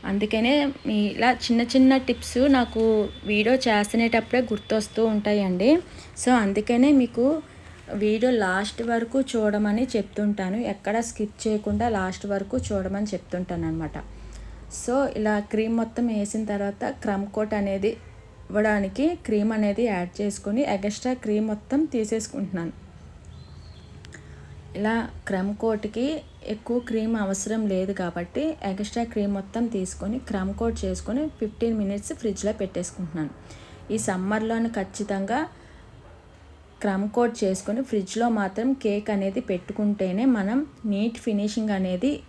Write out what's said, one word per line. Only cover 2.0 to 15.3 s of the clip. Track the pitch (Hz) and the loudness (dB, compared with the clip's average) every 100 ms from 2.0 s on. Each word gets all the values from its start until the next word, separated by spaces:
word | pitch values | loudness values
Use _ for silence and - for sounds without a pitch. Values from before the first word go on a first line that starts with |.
| 262 233 - 247 277 | 2 -2 0 4 6
నాకు | 262 233 220 226 214 196 - | 6 4 2 4 4 2 -4
వీడియో | 190 208 220 | 0 2 4
చేస్తునేటప్పుడే | 254 254 208 208 226 233 226 220 240 | 4 4 4 4 2 4 2 2 0
గుర్తొస్తూ | 233 208 - 220 214 - 220 | 2 -4 0 0 0 0 2
ఉంటాయండి. | 214 208 208 190 180 214 330 - - - - | 2 2 2 2 2 6 4 2 -16 -18 -2
So, | - | 4
అందుకనే | 247 202 196 214 240 269 | 4 4 0 2 6 8
మీకు | 277 240 - 254 320 - - - - - | 8 6 4 2 2 -4 -20 -20 -20 -8
వీడియో | 202 214 220 254 | 0 2 4 4
లాస్ట్ | 240 190 185 208 - | 4 4 2 -2 -4
వరకు | 233 233 226 269 | 0 0 2 0
చూడమని | 262 233 214 208 208 214 254 220 | 2 2 2 4 2 2 2 0
చెప్తుంటాను. | 202 - 208 202 185 214 | -2 0 0 0 -2 -2
ఎక్కడ | 226 196 - 226 | -2 -4 -2 -2
స్కిప్ | 233 - 214 - 220 | -2 -4 -6 -4 -2
చేయకుండా | 214 214 208 240 | 0 0 0 0
లాస్ట్ | 208 185 185 202 | 0 -2 -4 -4
వరకు | 196 196 254 | -4 -2 -4
చూడమని | - 202 185 196 208 | -2 -2 -2 -2 -2
చెప్తుంటాను | 185 - 180 180 175 165 | -4 -6 -6 -4 -4 -2
అనమాట. | 165 156 - - - - - - - - - - | -2 -4 -8 -12 -16 -14 -14 -14 -16 -14 -8 0
So, | 262 269 - | 2 2 0
ఇలా | 214 | 0